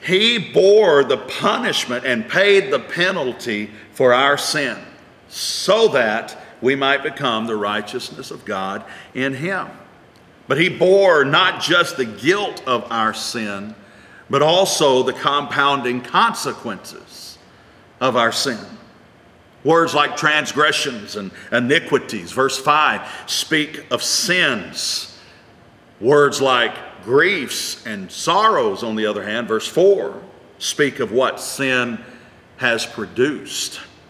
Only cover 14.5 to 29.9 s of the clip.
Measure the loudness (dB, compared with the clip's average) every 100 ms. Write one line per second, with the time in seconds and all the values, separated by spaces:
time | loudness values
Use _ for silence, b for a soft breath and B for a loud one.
14.5 | 4 2 2 4 4 2 -2 -2 -2 -2
15.5 | 0 2 2 -2 -6 -2 0 0 0 -8
16.5 | -8 -8 -10 -12 -20 -20 -20 -20 -20 -20
17.5 | b b b b _ 0 2 0 0 -4
18.5 | -6 -12 -20 -20 _ _ _ -20 _ _
19.5 | _ 2 4 4 2 0 0 0 2 0
20.5 | 0 2 2 -4 -8 -12 -10 -10 B B
21.5 | -2 2 0 2 -2 -2 -10 -6 -2 -2
22.5 | 0 2 4 2 0 B B -8 -6 -2
23.5 | -2 -2 -8 -6 -4 -2 -2 0 2 2
24.5 | -2 -8 -8 -6 -6 -10 -20 B B B
25.5 | B -20 _ _ _ 4 6 4 2 2
26.5 | 2 2 -4 -16 -16 2 4 4 0 -4
27.5 | -8 -8 -10 -10 -10 -12 -6 0 2 4
28.5 | 2 0 -2 -4 -2 -2 -2 -4 -6 -2
29.5 | -4 -2 4 6